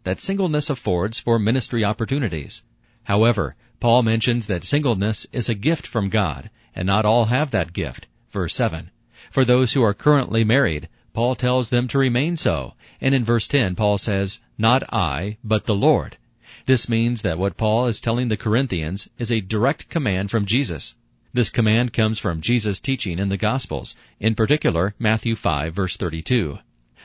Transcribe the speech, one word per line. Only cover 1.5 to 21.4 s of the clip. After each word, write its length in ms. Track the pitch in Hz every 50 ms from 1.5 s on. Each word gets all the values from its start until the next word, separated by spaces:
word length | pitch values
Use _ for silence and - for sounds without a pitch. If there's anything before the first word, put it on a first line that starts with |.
| 127 131 - - - 117 107
opportunities. 800 | 101 110 - 117 - 135 147 139 92 80 76 73 - - - - _ _ _ _ _ _ _
However, 540 | _ - 101 104 110 120 113 98 78 65 - _ _ _ _ -
Paul 240 | - 120 117 127 120
mentions 420 | 113 113 113 - 127 120 120 107
that 160 | - 95 85
singleness 640 | - - 139 151 147 135 110 95 101 107 104 - - -
is 160 | - 123 117 -
a 60 | 113
gift 300 | 101 101 147 165 - -
from 260 | - - 113 98 92
God, 400 | 90 110 98 80 69 65 - - - _ _ _ -
and 100 | 101 92
not 180 | 95 98 107 107
all 200 | 107 113 123 113
have 260 | 107 123 131 151 139
that 220 | 120 98 82 -
gift. 340 | - 104 85 67 62 - - - _ _ _ _
Verse 240 | - 101 87 80 -
seven. 380 | - 123 110 82 82 80 - - _ _ _ _ - - -
For 120 | - 139 131
those 280 | 117 123 127 131 120
who 100 | - 139
are 120 | 120 104 101
currently 500 | - - 151 147 139 131 - - 113 113
married, 440 | 107 117 139 135 92 80 73 76 - _ _ _ _
Paul 220 | - 113 117 123 127
tells 360 | - 127 123 127 127 120 -
them 180 | 123 120 123 127
to 100 | - 139
remain 380 | 135 127 120 120 143 165 175
so, 380 | 156 - 101 82 71 64 - - _ - - - -
and 160 | - 131 135
in 80 | 131 117
verse 240 | 107 120 113 - -
ten, 260 | - 139 113 92 90
Paul 240 | 85 110 104 104 98
says, 400 | - - 101 98 98 95 - - _ _ _
"Not 280 | - 107 113 123 131 - -
I, 460 | - 110 90 76 69 71 90 104 107 -
but 220 | - 107 110 104 -
the 100 | - 104
Lord." 440 | 98 120 156 139 90 71 - - - _ _ _ _ _ - - - -
This 220 | - 131 123 - -
means 340 | 117 113 117 120 123 107
that 160 | - 98 82 85
what 180 | 95 98 -
Paul 300 | - 110 107 110 117 127
is 140 | 123 110 -
telling 280 | - 117 113 123 127 120
the 80 | 110
Corinthians 720 | - - 113 107 123 135 123 98 82 80 80 90 98 - - _ -
is 140 | 123 107
a 80 | 120 113
direct 480 | 95 95 110 104 110 135 156 - - -
command 420 | - 165 143 110 92 92 98 98
from 160 | - 110 101
Jesus. 480 | 95 107 131 139 98 82 76 - - - _ _ _ _ _ _ _
This 180 | - 123